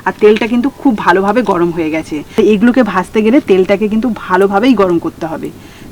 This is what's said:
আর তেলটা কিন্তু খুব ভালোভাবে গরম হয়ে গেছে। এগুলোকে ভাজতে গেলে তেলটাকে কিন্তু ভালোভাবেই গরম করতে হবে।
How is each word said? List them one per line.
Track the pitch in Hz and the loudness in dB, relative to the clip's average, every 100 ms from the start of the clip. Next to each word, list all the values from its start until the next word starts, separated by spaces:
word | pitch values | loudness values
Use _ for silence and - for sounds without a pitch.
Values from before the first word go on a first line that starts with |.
| - | -6
আর | - | 2
তেলটা | 208 214 233 | 4 4 0
কিন্তু | 240 269 - | -2 -2 -2
খুব | 285 214 - | -2 0 2
ভালোভাবে | 180 196 214 202 | 2 2 0 0
গরম | 185 170 170 | 0 0 -2
হয়ে | 160 160 | -4 -4
গেছে। | 160 151 143 - 208 | -6 -10 -6 0 2
এগুলোকে | 214 240 262 214 | 4 2 2 0
ভাজতে | 180 208 226 214 | -2 -4 -2 2
গেলে | 277 - | 2 2
তেলটাকে | 190 185 196 214 | 2 2 0 -2
কিন্তু | 220 247 202 - | -2 -2 -4 -4
ভালোভাবেই | 185 196 196 247 220 | 0 0 2 2 2
গরম | 190 170 160 | 2 0 -4
করতে | - 156 | -8 -8
হবে। | 160 - - - - - | -8 -12 -14 -20 -20 -10